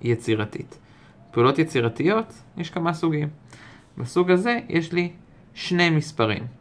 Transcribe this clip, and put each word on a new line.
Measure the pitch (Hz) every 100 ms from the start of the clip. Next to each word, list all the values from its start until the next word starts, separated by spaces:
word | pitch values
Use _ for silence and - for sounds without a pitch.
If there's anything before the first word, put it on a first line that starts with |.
יצירתית. | 120 113 - 110 107 - - - - - - - -
פעולות | - 123 139
יצירתיות, | 160 131 117 113 143 220 226 - - -
יש | 165
כמה | - 165
סוגים. | 160 170 151 147 - - - - - - -
בסוג | 120 180 180
הזה | 180 220 240 -
יש | 165 160
לי | 175 175 - - - -
שני | - - 175 175
מספרים, | 156 151 - 113 104 117 -